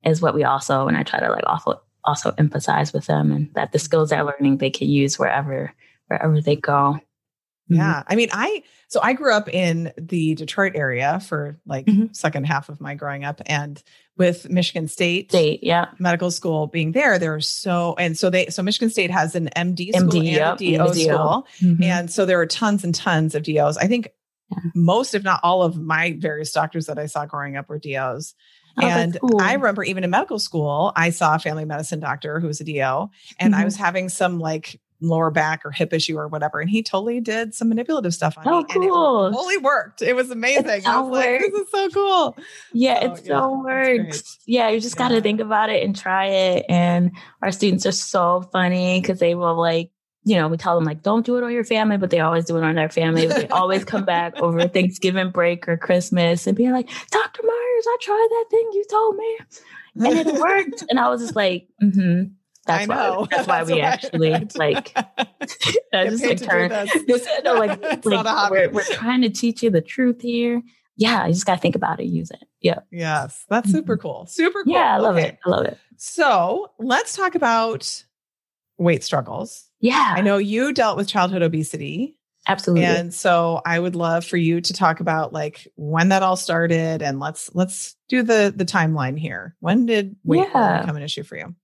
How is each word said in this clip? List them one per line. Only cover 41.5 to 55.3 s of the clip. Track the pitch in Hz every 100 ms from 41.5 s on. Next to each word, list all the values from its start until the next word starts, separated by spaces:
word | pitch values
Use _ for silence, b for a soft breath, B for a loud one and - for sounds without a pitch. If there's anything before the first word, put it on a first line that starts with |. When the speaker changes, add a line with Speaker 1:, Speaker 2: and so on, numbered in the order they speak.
Speaker 1:
works. | 403
Speaker 2:
is | 381
so | 392 392
cool." | 330 403 370 320 - 320 B B
Speaker 1:
Yeah, | 233 254 -
Speaker 2:
So, | 254
Speaker 1:
it | - -
so |
Speaker 2:
yeah, | 277 262
it's | 269
Speaker 1:
works. | 262 262 262 247 190 151
Speaker 2:
great. | - - -
Speaker 1:
Yeah, | 240 226
you | 220
just | 233 -
gotta | 254
Speaker 2:
Yeah. | 226
Speaker 1:
think | 214 214
about | 214 214 214
it | 214
and | 196 196
try | 190 190 196
it. | 190 190 180 -
And | 175 175 175 180 180 B B
our | -
students | 185 208 185 196
are |
so | 180 - 196 175 180 180
funny | 190 180 180 180 185
'cause | 180 185
they | 170
will, | 175 175 165
like, | 170 165 170 _ _ _
you | - 196
know, | 156
we | 165
tell | -
them, | 170
like, | 160 156
"Don't | 196 220
do | 233 247
it |
on | 240
your | 240
family," | 233 220 214 202
but | 185
they | 175
always | 160 165
do | 170 165
it |
on | 160
their | 165 156
family. | - 165 165 160
They | 285 -
always | 175 185 190 196
come | 220
back | 196 170 170
Speaker 2:
<laughs> | 180
Speaker 1:
over | 170 165 175
Thanksgiving | 185 180 180 190 185 185